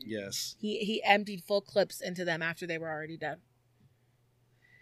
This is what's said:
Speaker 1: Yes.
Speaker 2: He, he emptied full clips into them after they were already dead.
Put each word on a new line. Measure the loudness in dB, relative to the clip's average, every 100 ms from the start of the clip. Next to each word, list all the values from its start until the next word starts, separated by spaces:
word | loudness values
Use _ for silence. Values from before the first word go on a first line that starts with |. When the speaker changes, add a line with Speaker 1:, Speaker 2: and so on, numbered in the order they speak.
Speaker 1:
Yes. | -6 -6 -4 -6 -6 -4
Speaker 2:
He, | -4 -2
he | 0 2
emptied | 6 6 4 -6
full | 0 0
clips | 4 4 4 0
into | -6 -2
them | 0 0
after | 0 -2 -4
they | -4
were | -4
already | -6 -6 -6
dead. | -6 -6 _ _ _ _ -20 _ _ _ _ _ _ _ -20 -20